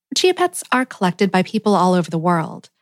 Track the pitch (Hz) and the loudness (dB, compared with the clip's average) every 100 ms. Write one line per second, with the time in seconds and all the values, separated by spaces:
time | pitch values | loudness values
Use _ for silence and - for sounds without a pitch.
0 | _ - 359 359 359 - - 254 254 - | _ -2 0 2 -2 -4 -4 -2 -2 -2
1 | 185 - 196 185 185 214 214 190 185 180 | -2 0 0 0 0 -2 0 2 4 2
2 | 170 165 170 170 143 98 - _ | 0 -2 0 0 -2 -10 -20 _